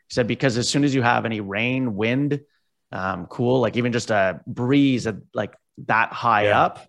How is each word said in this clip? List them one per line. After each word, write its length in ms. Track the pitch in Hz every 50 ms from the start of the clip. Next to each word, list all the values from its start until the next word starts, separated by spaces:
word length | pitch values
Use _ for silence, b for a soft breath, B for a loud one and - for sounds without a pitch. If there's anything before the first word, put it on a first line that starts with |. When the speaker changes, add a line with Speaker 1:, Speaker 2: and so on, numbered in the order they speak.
| _ _
Speaker 1:
He 60 | -
said, 120 | 127 120 104
because 300 | 120 - 147 135 104 120
as 120 | 117 -
soon 140 | - 143 143
as 80 | 147 131
you 60 | 135
have 240 | 120 120 120 113 107
any 160 | 113 113 104
rain, 540 | 101 98 95 104 113 123 127 131 131 120 104
wind, 440 | 95 110 113 123 135 147 143 143 143 - _ _ _ _ _ _ _ _ _ -
um, 320 | 92 92 95 92 90 87
cool, 340 | - - - 123 120 127 131
like, 160 | 120 107 -
even 160 | 120 120 123
just 180 | 117 123 - -
a 300 | 110 101 95 92 90 69 - -
breeze 580 | 110 - 123 123 139 143 143 135 127 117 98 110
at, 80 | 101 92 - _ -
like, 200 | 113 104 98 - _ _ _ _ - 139 -
that 260 | 113 110 113 - -
high 320 | - - 120 110 104 107
Speaker 2:
Yeah. 160 | 104 104 123
Speaker 1:
up, 260 | 160 185 - - -